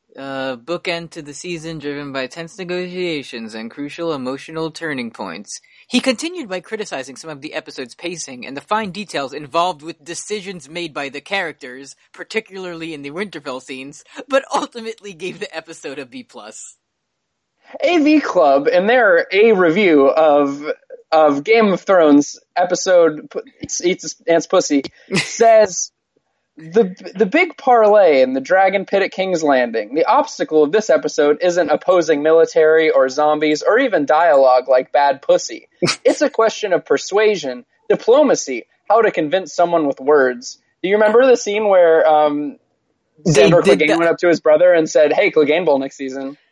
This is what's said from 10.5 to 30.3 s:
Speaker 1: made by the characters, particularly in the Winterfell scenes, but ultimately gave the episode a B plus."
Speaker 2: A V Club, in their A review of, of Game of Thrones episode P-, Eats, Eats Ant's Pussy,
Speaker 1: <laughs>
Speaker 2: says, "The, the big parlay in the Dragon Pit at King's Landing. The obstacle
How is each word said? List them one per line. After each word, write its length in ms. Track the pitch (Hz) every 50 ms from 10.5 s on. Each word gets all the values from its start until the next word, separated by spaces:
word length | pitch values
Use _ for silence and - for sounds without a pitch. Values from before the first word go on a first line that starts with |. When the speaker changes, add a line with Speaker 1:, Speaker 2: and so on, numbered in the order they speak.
| 190 175 - 135
Speaker 1:
made 240 | 160 175 170 160 131
by 160 | 156 143 139
the 120 | 127 143
characters, 720 | 139 - 202 196 185 160 147 - - 127 123 131 139 135 - _ _ _
particularly 840 | _ - 180 - - 220 214 - 190 190 185 180 170 165 165 165 156
in 80 | 143
the 80 | 143 143
Winterfell 500 | 143 175 214 196 156 160 139 147 127 131
scenes, 420 | - - 139 127 135 143 143 - - _ - 302 254 -
but 160 | 269 269 - - 254
ultimately 600 | 285 285 - - 240 226 226 214 - 196 208 185
gave 260 | 151 180 180 - 165
the 160 | 208 - 156
episode 440 | 160 160 165 160 - - 156 135 143
a 60 | 135 123
B 160 | 120 131 117
plus." 520 | _ - 120 104 107 107 - - - - _ _ _ _ _ _ _ _ _ _ _ _ _ _ _ _ _ _ _ - -
Speaker 2:
A 180 | - 277 359 349
V 200 | 277 294 311 302
Club, 480 | - - - 180 160 143 139 139 147 160
in 200 | 165 180 185 208
their 400 | 247 262 233 202 175 165 143 -
A 200 | 190 196 208 233 220
review 540 | 185 180 165 156 202 208 185 156 143 135 139
of, 580 | - 160 160 156 143 147 147 139 139 143 147 151 - - _ _ - - _ _
of 320 | - 156 156 151 143 139 147
Game 280 | 214 220 233 220 202
of 100 | 185 165
Thrones 580 | - - 196 180 160 151 143 143 147 - - - _ _ _
episode 760 | 175 185 180 180 165 - 190 185 175 170 160 156 151 151 -
P-, 100 | - - - - _ _
Eats, 220 | - - - - 165
Eats 360 | 180 185 - - 156 - - _ -
Ant's 200 | 165 170 160 -
Pussy, 340 | - 185 - - 151 139 - - - _
Speaker 1:
<laughs> 160 | _ _ -
Speaker 2:
says, 800 | 180 - - - - 226 226 226 220 214 190 175 - - - _ _ _ _ _ _ _ _ _ _ _ _ _ -
"The, 380 | 160 160 165 220 226 185 185 - 190 170 -
the 120 | 190 220 190
big 300 | 233 320 359 339 - -
parlay 640 | - 262 247 240 220 208 208 214 196 165 147 131 131
in 100 | 131 131
the 80 | 135
Dragon 440 | 135 143 175 190 196 190 185 202 185 -
Pit 160 | - 196 190
at 80 | 175
King's 320 | - - 190 190 180 160 156
Landing. 500 | 147 139 127 123 120 113 113 104 104 127
The 120 | 156 170
obstacle 580 | 190 220 269 196 -